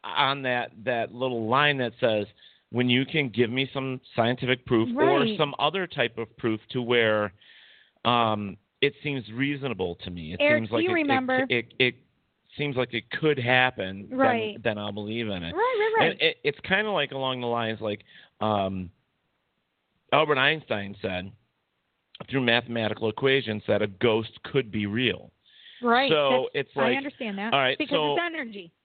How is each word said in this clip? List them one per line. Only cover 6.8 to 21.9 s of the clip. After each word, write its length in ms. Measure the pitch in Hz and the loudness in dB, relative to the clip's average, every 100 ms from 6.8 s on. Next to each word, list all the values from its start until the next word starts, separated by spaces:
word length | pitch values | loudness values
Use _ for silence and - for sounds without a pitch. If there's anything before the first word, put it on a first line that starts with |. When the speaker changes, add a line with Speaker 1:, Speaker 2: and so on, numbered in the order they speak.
Speaker 1:
where, 500 | 117 120 113 107 104 - - - - - _ _ | 0 4 4 2 0 -4 -20 -20 -20 -20 _ _
um, 520 | 117 120 113 107 101 92 _ _ | 0 2 2 0 -4 -10 _ _
it 140 | 143 - | -2 -2
seems 280 | 147 135 104 | -6 -6 -6
reasonable 640 | 117 139 143 135 101 90 87 | -4 -4 -4 -6 -4 -6 -6
to 140 | - | -10
me. 240 | 87 78 | -10 -8
It 60 | 90 | -2
Speaker 2:
Eric, 200 | 294 302 | 2 2
Speaker 1:
seems 80 | 113 | 0
Speaker 2:
do 60 | 117 | -2
Speaker 1:
like 80 | |
Speaker 2:
you 60 | 349 | 0
Speaker 1:
it, 20 | |
it, 40 | 349 | 0
Speaker 2:
remember? 440 | 294 262 254 262 262 | 0 0 0 0 0
Speaker 1:
it, 260 | 120 117 - | -2 -2 0
it 160 | 127 117 _ _ _ _ _ - | 0 0 _ _ _ _ _ -6
seems 200 | 143 127 | -4 -2
like 160 | 123 | -2
it 160 | 117 - | -4 -8
could 280 | - 156 139 | -2 0 2
happen, 680 | 120 127 127 120 95 95 - | 2 4 4 0 -6 -8 -6
then, 80 | 262 | 0
Speaker 2:
Right. 440 | 262 233 220 - | 2 2 -2 -6
Speaker 1:
then 160 | 117 104 | -4 -4
I'll 140 | 104 | -4
believe 360 | 104 107 117 110 | -6 -6 -6 -4
in 140 | 92 | -6
it. 100 | 82 | -6
Speaker 2:
Right, 0 | |
right, 380 | 92 494 453 440 440 | -4 -2 -2 -2 0
right. 120 | - | 0
Speaker 1:
And 80 | - | 2
it, 140 | 156 - | 0 0
it's 160 | 147 - | -4 -4
kinda 300 | - 190 214 | -2 0 0
like 220 | 185 143 | -2 -2
along 280 | 135 131 127 | -4 -4 -4
the 60 | 120 | -2
lines 340 | 117 113 110 | -2 -2 -4
like, 240 | 110 104 - - - - | -4 -6 -10 -20 -20 -4
um, 500 | 107 104 95 95 90 - _ _ _ _ _ _ _ _ _ _ _ | 0 0 0 -4 -8 -14 _ _ _ _ _ _ _ _ _ _ _
Albert 260 | 139 151 135 | 2 2 2
Einstein 560 | 139 156 - 107 101 101 | 2 0 -2 -6 -6 -8
said, 280 | 101 92 95 - _ _ _ _ _ | -6 -6 -8 -12 _ _ _ _ _